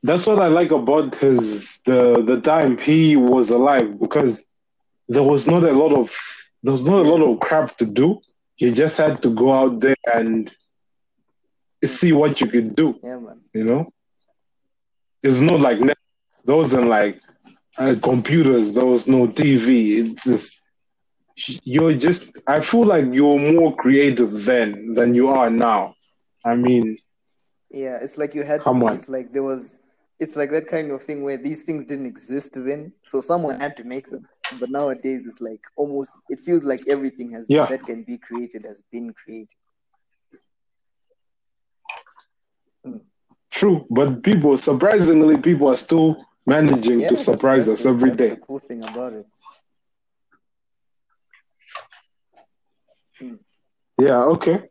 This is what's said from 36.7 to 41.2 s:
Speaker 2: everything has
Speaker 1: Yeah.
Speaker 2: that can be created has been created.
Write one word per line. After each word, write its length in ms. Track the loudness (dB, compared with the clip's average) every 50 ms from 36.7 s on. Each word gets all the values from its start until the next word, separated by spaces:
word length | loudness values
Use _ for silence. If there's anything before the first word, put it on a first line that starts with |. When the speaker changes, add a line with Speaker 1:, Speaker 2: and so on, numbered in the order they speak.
| -6 -6 -4 -4
Speaker 2:
everything 420 | -4 -4 -4 -8 -10 -10 -16 -16 -14
has 140 | -16 -4 0
Speaker 1:
Yeah. 180 | 0 0 0
Speaker 2:
that 180 | -2 -4 -10 -10
can 180 | -12 -14 -14 -12
be 160 | -14 -16 -16
created 460 | _ -14 -12 -12 -12 -12 -14 -18 -18
has 160 | -18 -20 -20 _ _ -16
been 220 | -14 -14 -14 -16
created. 420 | _ -20 -20 -20 -20 -20 _ _ _ _ _ _ _ _ _ _ _ _ _ _ _ _ _ _ _ _ _ _ _ _ _ _ _ _ _ _ _ _ _ _ _